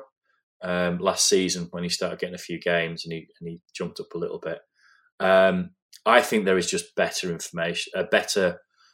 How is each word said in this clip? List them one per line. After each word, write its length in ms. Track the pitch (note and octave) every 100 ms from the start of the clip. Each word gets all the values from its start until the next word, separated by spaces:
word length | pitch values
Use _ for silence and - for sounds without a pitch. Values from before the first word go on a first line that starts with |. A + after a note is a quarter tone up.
| - _ _ _ _ _
um, 360 | F2+ F2+ F2 F2
last 280 | F#2+ F2 -
season 400 | F#2+ F#2 F2+ E2+
when 120 | F2
he 60 | F2
started 300 | - F2+ E2
getting 160 | F2 F2
a 40 |
few 200 | - E2
games 440 | F2 E2+ E2 E2+ E2
and 80 |
he, 140 | E2 D2+ -
and 100 | E2+
he 100 | E2+ _ -
jumped 240 | F2 -
up 140 | - F2
a 20 |
little 220 | E2+ -
bit. 200 | F2 - _ _ _ _ _ -
Um, 520 | F#2+ F#2+ F#2+ F2+ F2+ _ _ - -
I 160 | A#2+
think 240 | A#2 A2+ G2
there 120 | F#2
is 120 | F2
just 240 | F2+ - -
better 340 | F2 - F#2
information, 600 | E2 - E2+ E2+ E2+ - F#2+
a 100 | F2
better, 560 | G#2+ - - F#2 F2 _ _ _